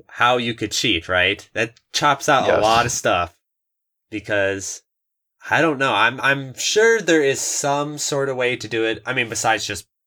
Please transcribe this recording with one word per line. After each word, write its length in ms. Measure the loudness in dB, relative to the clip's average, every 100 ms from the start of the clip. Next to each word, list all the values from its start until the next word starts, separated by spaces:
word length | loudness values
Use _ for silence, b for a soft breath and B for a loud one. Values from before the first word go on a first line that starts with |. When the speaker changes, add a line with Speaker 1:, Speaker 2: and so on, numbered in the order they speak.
| -10
Speaker 1:
how 300 | 0 2 2
you 180 | -2 -4
could 160 | -4
cheat, 360 | -2 0 -2 0
right? 400 | 2 2 0 -6
That 260 | -6 -6 _ _
chops 340 | 0 0 2 2
out 180 | 2 4
a 40 |
Speaker 2:
Yes. 80 | 2
Speaker 1:
lot 240 | 4 4 2
of 40 |
stuff 440 | 0 0 0 -2 _ _ _ _ _ _ _ -12
because, 720 | -10 -4 0 0 -2 -8 -12 _ _ _ _ _ _ -2
I 100 | 2
don't 160 | 2 0
know. 160 | 0
I'm, 260 | 2 2 2
I'm 340 | 0 0 -4 -6
sure 440 | -2 2 4 2
there 240 | 2 2
is 160 | 2 0
some 580 | -4 -4 -2 -2 -4 -6
sort 280 | -4 -2 -2
of 80 | -2
way 180 | -2 -2
to 120 | -4
do 160 | -2 -2
it. 180 | -2 -4
I 80 |
mean, 160 | -4 -4
besides 380 | -2 0 0 -2
just 180 | -10 -12 _